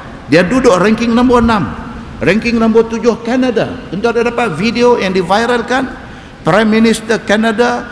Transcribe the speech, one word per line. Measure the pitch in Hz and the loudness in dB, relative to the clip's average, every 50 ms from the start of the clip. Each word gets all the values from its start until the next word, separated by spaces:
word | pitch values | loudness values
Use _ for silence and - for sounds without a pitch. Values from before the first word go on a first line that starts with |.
| - - - - - | -16 -16 -18 -16 -2
Dia | - 135 170 185 | 2 2 4 4
duduk | 170 247 262 240 240 180 | 4 2 2 4 4 4
ranking | 175 180 214 220 226 240 233 226 | 4 4 2 2 2 0 0 2
nombor | 240 247 254 240 240 | 2 2 4 4 4
enam. | 233 233 226 202 143 - - - - - - - - - - - | 4 2 0 0 -2 -4 -8 -10 -14 -14 -14 -14 -14 -16 -12 -4
Ranking | 113 147 190 220 220 240 233 233 | 0 0 0 2 0 0 0 2
nombor | 226 226 220 233 220 226 | 2 4 4 4 2 2
tujuh, | 226 220 196 240 208 - - | -2 -2 0 0 0 0 -2
Canada. | 226 247 254 254 254 208 233 147 123 - - - - 165 | -4 -2 0 0 0 0 0 -2 -2 -4 -10 -10 -10 -6
Tentu | 196 214 233 | -4 -2 -2
ada | 220 233 226 | 0 0 -2
dapat | 240 233 240 240 214 156 143 | -2 -2 -2 -2 -2 -2 -2
video | 202 233 202 240 240 240 233 - | -2 -2 0 2 2 4 4 2
yang | 202 185 185 | 0 0 -2
diviralkan. | 190 175 170 196 214 233 240 240 240 226 - 254 269 269 - - - - - - - - - - - - | -2 0 0 0 0 0 0 0 -2 -2 -2 -2 -2 -2 -4 -8 -12 -16 -18 -18 -18 -20 -20 -20 -8 -2
Prime | 160 170 208 220 | 0 2 2 2
Minister | 214 214 220 226 226 214 220 - - 226 208 214 | 2 4 4 4 4 2 0 -2 -4 -4 -2 -2
Canada | - 202 214 220 226 220 214 240 247 240 240 - - | 0 0 0 0 0 0 0 0 0 0 -4 -6 -10